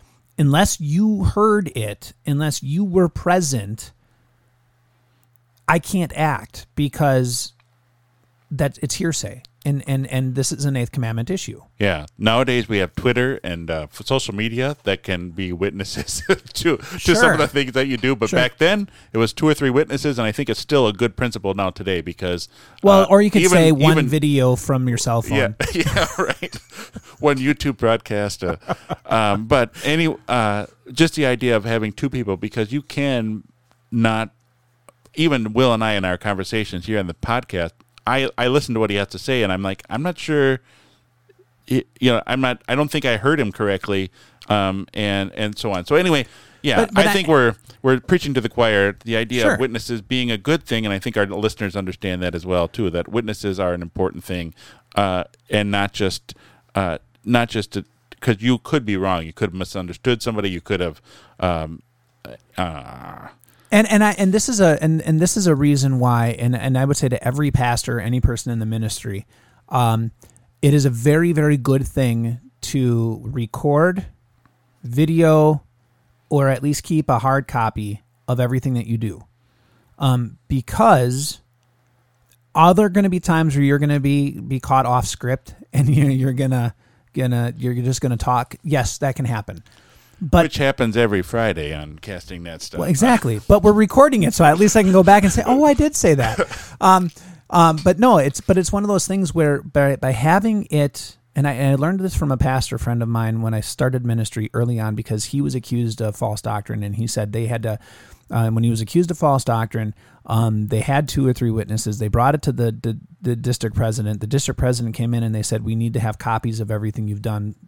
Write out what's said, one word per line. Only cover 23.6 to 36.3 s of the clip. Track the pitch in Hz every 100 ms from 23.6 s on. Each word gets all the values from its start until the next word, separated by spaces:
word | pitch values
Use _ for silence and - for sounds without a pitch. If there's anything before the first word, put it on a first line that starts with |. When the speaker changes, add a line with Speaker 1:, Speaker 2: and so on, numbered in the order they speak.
| 165
Speaker 1:
one | 147 151
Speaker 2:
even | 160 143
Speaker 1:
video | 151 147 139 127 123
from | - 135 127
your | 117
cell | - 117
phone. | 113 139
Speaker 2:
Yeah, | 120 110
<laughs> | -
yeah, | 175 156 - 165 -
right. | 185 131 175 - - - - - - -
One | 147 135
YouTube | 131 143 143 123
broadcast. | 113 113 - 104 104 -
Uh, | 90 82 - - - - -
um, | 113 104 101 113
but | 143 117 -
any, | - 156 165 - -
uh, | 123 107 104 - _ -
just | 127 160 -
the | 135
idea | 123 127 113
of | 107
having | 113 107
two | - 135
people, | 127 104 95
because | 110 - 104
you | 143
can | 139 - 143 127 110 107 - _ _ _ _
not, | 120 113 110 110 _ _ _ _ _ _ _ _ -
even | 160 135 107
Will | 107 127
and | 113
I | 110
in | 104 95
our | 90
conversations | 107